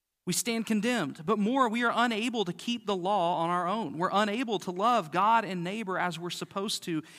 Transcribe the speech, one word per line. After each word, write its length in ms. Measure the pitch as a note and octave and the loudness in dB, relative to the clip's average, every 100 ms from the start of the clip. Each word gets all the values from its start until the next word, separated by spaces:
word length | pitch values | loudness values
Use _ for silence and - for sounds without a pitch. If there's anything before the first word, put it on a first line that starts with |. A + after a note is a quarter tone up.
| _ _ - | _ _ -4
We 60 | |
stand 340 | F3 - A3+ A3 | -2 0 -2 0
condemned. 560 | G#3+ A3 B3 D3 - | 0 2 0 -2 -4
But 140 | D#3+ A3 | 0 2
more, 300 | G3+ C4+ B3 | 2 4 2
we 160 | A3+ | 2
are 80 | A#3+ | 0
unable 500 | G#3+ A#3+ G#3+ A#3+ A#3 F#3 | 2 2 2 -2 -2 -2
to 60 | |
keep 340 | E3+ - A#3+ G#3+ | -4 -6 -4 -2
the 100 | G3 | -2
law 460 | F3 G#3 E3+ E3+ | 2 2 2 2
on 80 | E3 | 0
our 180 | F3 F3 | 0 0
own. 300 | A3 E3+ D3 | -2 -4 -2
We're 120 | F3+ | 0
unable 480 | G3 G#3+ G#3+ B3+ G3+ | 2 2 0 -2 -2
to 100 | - | -4
love 420 | F3+ A3 A#3+ D#3 | 0 2 2 2
God 320 | E3 G3+ A3+ | 2 4 4
and 180 | G#3 F#3 | 2 -2
neighbor 360 | E3+ G#3+ G3+ F3+ | -4 -4 -4 -2
as 200 | F3+ E3 | -2 -2
we're 120 | F3 | -8
supposed 520 | - D#3+ G3 G#3 - | -8 -8 -6 -4 -4
to 180 | - D#3 D3+ | -4 -4 -6